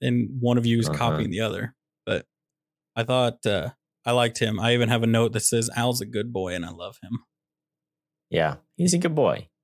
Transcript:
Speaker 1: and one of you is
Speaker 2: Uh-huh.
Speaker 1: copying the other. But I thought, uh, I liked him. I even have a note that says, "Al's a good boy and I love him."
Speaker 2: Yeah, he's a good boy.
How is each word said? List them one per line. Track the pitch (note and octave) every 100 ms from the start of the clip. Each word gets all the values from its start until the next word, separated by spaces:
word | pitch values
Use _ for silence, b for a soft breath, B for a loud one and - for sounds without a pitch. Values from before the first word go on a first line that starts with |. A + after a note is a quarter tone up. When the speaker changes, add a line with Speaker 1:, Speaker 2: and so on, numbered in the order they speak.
Speaker 1:
and | B2+ A#2+ A2 C3
one | A#2+ A#2+
of | A#2
you | A#2
is | A2+
Speaker 2:
Uh-huh. | -
Speaker 1:
copying | A#2+ D#2 -
the | F2+
other. | A2 F#2+ A#2 - _ _ -
But | F#2+ - _ _ _ _ _ _ -
I |
thought, | A2+ B2+ B2 A#2 -
uh, | G2 E2 - _ _ -
I |
liked | B2 A#2+ A#2+
him. | A2+ G#2+
I | A2
even | A#2+ A#2
have | A#2+
a | A#2
note | A2+ A2+
that | A2
says, | - D#3 B2 -
"Al's | A#2+ B2
a | G2+
good | E2+ A2+
boy | A2+ F#2
and | F2+ E2+
I |
love | E2+ F2+ -
him." | F#2+ A2+ - _ _ _ _ _ _ _ _ _ _
Speaker 2:
Yeah, | E2+ D#2 C#2+ _ -
he's | F3+
a | F3
good | F3+ D#3
boy. | A#2 B1 - _